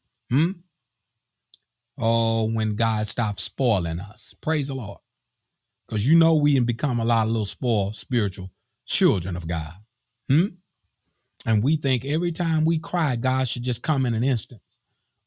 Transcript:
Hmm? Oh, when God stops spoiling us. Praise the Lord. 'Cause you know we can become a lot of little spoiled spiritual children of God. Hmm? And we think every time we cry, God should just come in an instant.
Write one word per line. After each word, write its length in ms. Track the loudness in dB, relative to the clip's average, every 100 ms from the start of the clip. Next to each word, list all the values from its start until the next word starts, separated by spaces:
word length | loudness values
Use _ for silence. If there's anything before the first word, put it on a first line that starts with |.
| _ _ -2
Hmm? 220 | 0 0 -2 _ _ _ _ _ _ _ _ _ _ _ _ _ -2
Oh, 540 | 2 2 2 0 0
when 240 | 0 -2 0
God 320 | 0 0 -2
stops 360 | -2 -4 -4
spoiling 560 | -8 -2 0 2 0 -4
us. 340 | -8 -14 -20 -10
Praise 260 | -4 -4 -4
the 80 | -6
Lord. 240 | -8 -12 _ _ _ _ _ _ _ _ -6
'Cause 180 | -2 4
you 120 | 6
know 180 | 6 4
we 180 | 4
can 120 | 4 2
become 340 | 0 -2 0
a 60 | 2
lot 220 | 2 2
of 40 |
little 140 | 0 -2
spoiled 500 | -2 0 2 0 -4
spiritual 560 | -2 0 0 -4 -10 -14 _ _ -4
children 500 | 2 2 2 -2 -4
of 120 | -4
God. 360 | -4 -6 -12 -20 _ _ _ 0
Hmm? 200 | 2 2 -4 _ _ _ _ _ _ _ -6 0
And 160 | 2
we 140 | 4 2
think 300 | 2 0 -2
every 260 | -2 -2
time 320 | -2 -2 0
we 160 | 2 0
cry, 360 | -2 -2 0 0
God 320 | 0 0 -2
should 160 | -4
just 200 | -4 -4
come 220 | -2 0 0
in 80 |
an 100 | 0
instant. 380 | 0 0 -4 -16 _ _ _ _ _ _